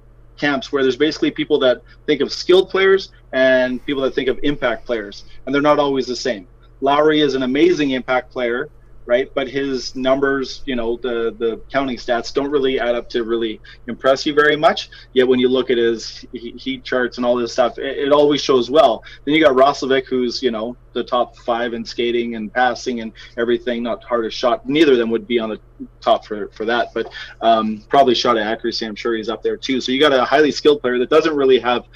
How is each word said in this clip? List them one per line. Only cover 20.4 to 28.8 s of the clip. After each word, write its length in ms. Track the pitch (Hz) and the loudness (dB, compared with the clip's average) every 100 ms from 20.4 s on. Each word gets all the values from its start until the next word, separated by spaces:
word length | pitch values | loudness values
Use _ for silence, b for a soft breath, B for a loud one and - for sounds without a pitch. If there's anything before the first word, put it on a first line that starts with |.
you 100 | 127 | -2
know, 240 | 110 120 123 - | -2 -8 -10 -10
the 100 | 123 | -8
top 340 | - 123 120 - | -2 -2 -2 -6
five 360 | - 117 120 | -4 -4 -4
in 100 | 117 | -6
skating 520 | 110 - 120 117 117 113 | -8 -4 -2 -2 -4 -6
and 160 | 107 | -6
passing 480 | 123 127 113 131 117 | 0 0 0 -6 -6
and 120 | 110 B B - | -8 B B -4
everything, 460 | 117 117 123 117 | 0 0 -2 -4
not 220 | 120 104 | -4 -6
hardest 320 | - 120 110 - | -4 -4 -2 -2
shot. 300 | 120 113 127 | -2 -2 -2
Neither 240 | 151 151 | 2 4
of 60 | 120 | 4
them 120 | 113 | 2
would 160 | 113 104 | -2 -2
be 120 | 120 | -2
on 80 | 110 | -2
the 100 | 107 - - 254 - | -8 -14 -18 -18 -6
top 240 | 120 107 | 0 0
for, 240 | - 104 98 | -2 -10 -10
for 160 | - 110 | -6 -4
that, 220 | 120 117 | -2 -2
but, 160 | 113 - B B B | -6 -8 B B B
um, 420 | 113 113 110 107 - | 2 2 0 -6 0
probably 260 | 143 127 | 4 4
shot 220 | 113 127 113 | 4 2 0
at 100 | 107 | -2
accuracy, 400 | 113 117 - | -4 -4 -6